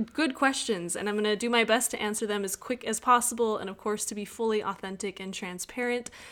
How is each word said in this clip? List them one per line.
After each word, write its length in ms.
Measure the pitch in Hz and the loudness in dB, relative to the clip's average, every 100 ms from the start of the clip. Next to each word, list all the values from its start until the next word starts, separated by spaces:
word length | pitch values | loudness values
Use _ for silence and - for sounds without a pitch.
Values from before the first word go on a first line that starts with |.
| 220 | -4
good 200 | - 226 | 0 0
questions, 600 | 262 269 269 - 190 170 175 | 4 2 2 0 0 -2 -2
and 120 | 202 | 0
I'm 80 | 208 | 2
gonna 200 | 214 202 | 2 2
do 140 | 233 | 4
my 140 | 233 | 4
best 280 | 226 233 - | 6 4 2
to 100 | 233 | -2
answer 240 | 208 208 208 | -2 -2 -2
them 180 | 208 | -2
as 120 | 196 - | -2 -4
quick 280 | - 254 - | -4 -4 -2
as 140 | 214 | -2
possible, 580 | - 247 240 240 226 214 | 4 4 4 0 0 0
and 120 | 190 | -4
of 80 | 196 | -6
course, 260 | 214 208 - | -4 -2 -4
to 100 | 208 | -6
be 100 | 202 | -8
fully 380 | - 226 214 | -2 0 0
authentic 560 | - 185 190 190 202 190 | 0 -4 -6 -6 -6 -6
and 120 | 190 | -8
transparent. 760 | 190 185 180 - - 240 240 240 - - | -6 -6 -8 -8 -4 0 0 -4 -14 -18